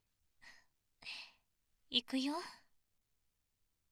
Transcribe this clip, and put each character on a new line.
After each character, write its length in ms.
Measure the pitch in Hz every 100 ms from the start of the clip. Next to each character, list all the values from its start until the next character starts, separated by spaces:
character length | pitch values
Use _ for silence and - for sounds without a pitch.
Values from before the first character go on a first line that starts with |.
| _ _ _ - - - - _ _ _ - - - - _ _ _ _ _
行 160 | 247 -
く 120 | 262
よ。 220 | 269 320 - - - _ _ _ _ _ _ _ _ _ _ _ _